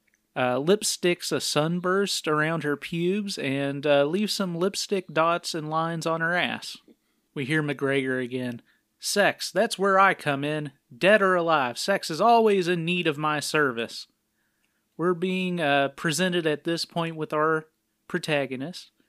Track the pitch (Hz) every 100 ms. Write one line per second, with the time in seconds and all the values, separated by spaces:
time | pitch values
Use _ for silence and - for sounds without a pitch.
0 | _ _ _ - 127 127 160 208 - -
1 | 180 175 - 139 - 147 156 175 180 190
2 | 196 - 160 151 151 165 147 143 - 170
3 | 175 208 202 190 139 139 139 143 147 143
4 | 147 185 202 - 185 165 190 - - 196
5 | - 156 165 170 - 165 151 160 165 165
6 | 160 165 165 180 131 113 - - _ -
7 | _ _ _ 147 131 160 147 131 139 139
8 | 131 127 123 127 123 123 _ _ _ _
9 | - 202 175 - - 180 220 - 196 190
10 | 196 - 151 139 147 151 147 _ _ 127
11 | 180 214 190 180 165 151 123 - - 196
12 | - 156 226 233 220 196 170 175 165 180
13 | 165 143 151 151 - 156 139 117 110 -
14 | - _ _ _ _ _ _ _ _ -
15 | 180 170 185 185 185 175 143 139 139 -
16 | 170 147 185 175 160 143 165 165 - 170
17 | 165 160 151 151 156 160 160 _ _ _
18 | - 175 165 147 131 127 151 - - _